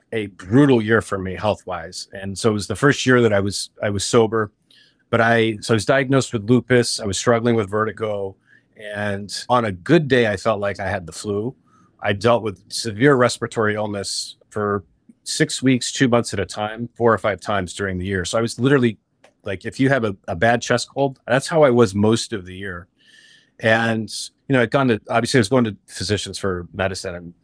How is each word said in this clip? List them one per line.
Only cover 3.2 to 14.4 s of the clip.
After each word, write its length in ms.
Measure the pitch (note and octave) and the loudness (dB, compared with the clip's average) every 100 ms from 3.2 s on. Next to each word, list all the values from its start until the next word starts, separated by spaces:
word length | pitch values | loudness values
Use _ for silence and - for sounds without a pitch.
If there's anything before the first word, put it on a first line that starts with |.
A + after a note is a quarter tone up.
that 120 | A#2 | 4
I 80 | G2 | 2
was, 300 | G2+ - - _ | 0 -4 -10 _
I 80 | A2 | -4
was 140 | G2+ | -4
sober, 460 | - A#2+ A2+ A2 G#2+ _ _ _ _ _ _ | 2 2 2 0 -4 _ _ _ _ _ _
but 100 | A#2 | 0
I, 380 | A2+ A#2 A2 G#2 | 2 4 2 -2
so 140 | - | 0
I 20 | A2+ | 0
was 80 | |
diagnosed 480 | G2 C3+ C3 C3+ - | 2 0 2 0 0
with 160 | A2+ G2+ | -4 2
lupus. 520 | B2 - B2 A2+ - | 2 4 2 2 -4
I 40 | |
was 140 | A2 - | -4 -2
struggling 360 | - A#2 A#2+ | 2 2 2
with 140 | A2+ G2 | 0 0
vertigo. 680 | G#2+ G#2+ G2+ A2 G#2 G2 - _ _ _ - | -2 -2 -4 -6 -4 -6 -10 _ _ _ -20
And 540 | G#2 G#2 G#2 G2+ G2+ - - | -12 -6 -4 -4 -8 -12 -2
on 160 | B2 A2+ | 0 0
a 60 | |
good 360 | F2+ F2 E3 C#3+ | -6 2 2 4
day, 180 | B2+ A2+ | 2 2
I 100 | G#2 | 0
felt 220 | A#2 G#2 | -2 -2
like 220 | G2+ G2 | -2 -4
I 80 | G2 | -4
had 180 | G2 E2+ | -6 -6
the 60 | |
flu. 420 | - G#2+ G2+ A2+ - _ _ _ _ | -10 -6 -4 -6 -10 _ _ _ _
I 140 | G#2 | -4
dealt 280 | G2+ A#2 A#2 | 0 2 2
with 220 | G#2+ F2+ _ | 0 -8 _
severe 420 | - A#2 G#2 C#3 | -8 -8 2 4
respiratory 600 | C3 A#2+ - A2+ A#2 G#2+ | 6 4 0 -6 -2 0
illness 640 | G#2 G#2+ G2+ F#2+ - - - | 0 -4 -6 -6 -8 -10 -16